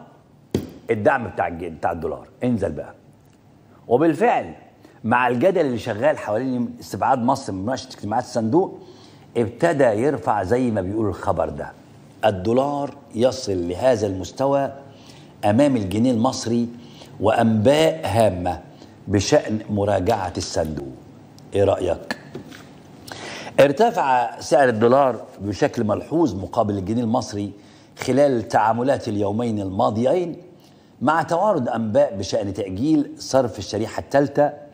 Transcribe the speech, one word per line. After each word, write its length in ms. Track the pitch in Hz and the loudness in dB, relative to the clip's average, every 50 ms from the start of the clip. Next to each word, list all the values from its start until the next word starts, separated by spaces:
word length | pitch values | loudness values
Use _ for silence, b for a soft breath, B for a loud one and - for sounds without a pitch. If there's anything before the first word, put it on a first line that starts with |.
| - - - - _ _ - _ _ _ - - - - - - - - | -20 -20 -20 -20 _ _ -20 _ _ _ -6 -6 -6 -6 -18 -18 -4 -4
الدعم 360 | 113 107 101 147 139 131 113 | -2 2 2 2 2 2 -2
بتاع 200 | 92 - - 92 | -6 -4 -4 -4
الج-، 180 | 85 87 82 90 | -4 -4 -8 -10
بتاع 260 | 85 80 - - 87 | -10 -10 -4 -4 -4
الدولار، 360 | 85 85 80 78 71 67 - - - - - | -2 -2 -4 -6 -6 -8 -12 -20 -12 -4 -2
انزل 280 | 127 120 98 90 82 | 0 0 0 -2 -4
بقى. 220 | 76 71 - - - - _ - - _ _ - _ _ _ _ _ b b b b b b | -4 -6 -12 -12 -16 -20 _ -20 -20 _ _ -20 _ _ _ _ _ b b b b b b
وبالفعل 680 | - - 131 165 165 147 143 214 240 190 143 101 82 78 - - - _ B B B B B B | 0 2 4 4 2 2 2 2 2 2 0 -2 -6 -14 -18 -20 -20 _ B B B B B B
مع 240 | 110 117 120 127 | 0 0 2 2
الجدل 340 | 123 123 120 135 196 190 185 | 2 0 2 2 2 2 2
اللي 160 | 151 131 120 | 0 0 -2
شغال 400 | 107 - 123 104 101 127 156 143 | -4 -4 -6 -4 0 0 0 0
حوالين 580 | - - 104 104 117 131 131 127 123 120 117 - - | 0 -4 -4 -2 -2 -2 -2 -2 -2 -4 -4 -6 -12
استبعاد 400 | - - - 98 104 117 135 131 | -14 -12 -6 -2 0 0 0 2
مصر 340 | 113 127 139 - - - 98 | 2 0 0 -2 -4 -8 -8
من 100 | 92 95 | -6 -6
مناقشة 240 | 120 135 120 - | -6 -6 -6 -8
اجتماعات 360 | - - - - 104 110 127 123 | -14 -16 -12 -8 -4 -4 -4 -4
الصندوق، 560 | - - 120 110 110 131 175 190 - - B B B B B B B B B B B - | -4 -4 -4 -2 2 2 2 0 0 -6 B B B B B B B B B B B -4
ابتدى 460 | 120 117 98 - - 170 170 165 139 135 | -2 -2 -2 -2 -2 0 0 4 4 4
يرفع 600 | 117 104 104 123 151 135 - - 123 110 104 92 | 4 4 2 0 0 0 -2 -2 -2 -2 0 0
زي 280 | 90 120 127 127 120 | 0 0 0 0 0
ما 100 | 107 101 | 0 -2
بيقول 260 | 90 92 104 110 110 | -2 -2 -2 -2 -2
الخبر 420 | 98 90 - - 101 90 82 80 78 | -2 -2 -4 -4 -4 0 0 -2 -4
ده. 220 | 73 73 76 - - - - - - - - - - - - | -4 -8 -12 -12 -14 -20 -20 -20 -20 -20 -20 -20 -10 0 0
الدولار 680 | 110 98 90 90 110 117 131 139 143 143 143 143 143 - - - - - | 0 0 2 -2 0 2 2 2 0 -2 -4 -6 -6 -8 -14 -20 -12 -2
يصل 540 | 110 120 127 120 - - 101 95 90 87 87 | 2 2 2 2 0 -6 -4 -4 -2 -2 -4
لهذا 380 | 90 90 123 131 123 98 107 | -4 2 4 4 4 4 2
المستوى 680 | 98 95 92 90 - - - 131 139 139 139 139 - - - - B B B B B B B B B B B - | -2 -2 -4 -8 -10 -4 -2 0 2 2 2 0 -2 -6 -10 -18 B B B B B B B B B B B 0
أمام 300 | 104 104 - 294 143 131 | 2 4 6 4 4 4
الجنيه 360 | 113 101 90 98 110 120 131 | 0 -2 -2 0 2 2 2
المصري، 580 | 123 107 113 - 123 - - 113 120 120 117 120 - B B B B B B B B - | 2 2 2 0 0 -2 -4 -2 0 0 -2 -2 -6 B B B B B B B B 0
وأنباء 840 | - 107 - 117 113 113 110 107 104 131 147 156 160 160 156 - - | 0 2 4 4 4 4 4 4 4 4 6 6 4 2 2 0 -4
هامة 540 | 92 95 117 110 101 90 90 87 87 82 - - B B B B B B B - | -2 2 4 4 4 2 0 -4 -4 -4 -6 -10 B B B B B B B -6
بشأن 520 | - 95 101 - - 147 147 - - 110 104 - - | 0 0 0 2 4 2 2 2 2 -4 -6 -4 -4
مراجعة 640 | 107 98 101 101 101 95 90 90 113 104 92 90 - | -2 -2 0 2 0 0 2 0 -2 -2 -2 -6 -6
الصندوق. 560 | 98 - - - 92 80 78 76 71 69 67 - - - - - - - - - - - - - | -6 -8 -4 -2 -4 -2 -2 -4 -8 -10 -12 -14 -16 -20 -20 -20 -20 -20 -20 -20 -20 -20 -6 0
إيه 100 | 98 98 | 2 2
رأيك؟ 540 | 98 98 95 95 87 82 - - - - - - - - - - - - - - - - - - - - - - B B B B B B B B B B - | 2 2 0 0 -2 -4 -4 -6 -12 -12 -12 -12 -16 -16 -16 -16 -16 -20 -20 -20 -20 -20 -20 -20 -20 -20 -20 -18 B B B B B B B B B B 4
ارتفع 800 | 135 143 143 202 226 240 - 185 151 135 127 123 120 117 - - | 4 4 6 4 2 2 2 0 0 2 2 2 2 -2 -6 -10
سعر 300 | - - 170 147 139 127 | -4 0 4 4 4 4
الدولار 520 | 113 107 117 117 127 139 139 127 113 104 - - - - | 4 4 4 4 6 6 4 2 0 -2 -10 -16 -14 -10
بشكل 420 | 95 104 95 - 147 135 - 123 110 | -6 -6 -2 0 -2 -2 0 -2 0
ملحوظ 520 | 104 101 95 - - 143 170 165 120 90 | 0 0 -2 -2 -4 0 2 2 2 0
مقابل 420 | 98 92 - - 120 107 104 101 | -4 -8 -4 -2 0 0 0 0
الجنيه 260 | 101 92 98 110 123 120 | -4 -2 -4 -2 -2 -2
المصري 480 | 110 120 127 113 - 104 101 101 98 - B B B B B B B B - | 0 -2 -2 -2 -4 -6 -6 -6 -8 -10 B B B B B B B B -10
خلال 480 | - 131 127 135 147 143 127 113 107 | -4 0 2 4 4 4 2 0 -2
تعاملات 600 | - - 120 107 113 113 120 123 139 131 113 - | 0 0 2 2 2 2 2 2 0 0 -2 -2
اليومين 520 | 117 104 101 101 101 104 113 120 117 107 104 | -4 -2 -2 -2 0 0 -2 -2 -2 -2 -4
الماضيين، 720 | 98 95 95 104 123 127 107 113 120 127 160 185 175 170 - - - - B B B B B B B B B B | -4 -6 -2 0 0 0 2 2 2 2 2 2 0 -4 -8 -12 -14 -20 B B B B B B B B B B
مع 200 | 117 147 156 165 156 | 0 2 2 2 0
توارد 440 | - 170 170 202 214 196 151 117 | 0 0 0 2 2 2 0 0
أنباء 500 | 123 120 113 113 107 104 139 147 - 101 | -2 -2 -4 -4 0 2 2 2 2 0
بشأن 360 | 98 95 - 127 113 101 101 95 | -6 -6 -2 -2 -2 -2 -2 -4
تأجيل 580 | 110 101 95 95 98 131 156 156 147 143 - - | -6 -6 -6 -4 -2 0 2 2 2 2 0 -6
صرف 420 | - - - - 131 127 113 - 104 | -14 -10 2 2 2 2 2 -2 -8
الشريحة 400 | 95 - 107 104 110 107 - - | -10 -6 -4 -4 -4 -4 -6 -8
الثالثة، 540 | - - - 139 147 - - 147 147 143 - - - B | -8 2 2 2 2 4 2 2 2 2 0 -8 -18 B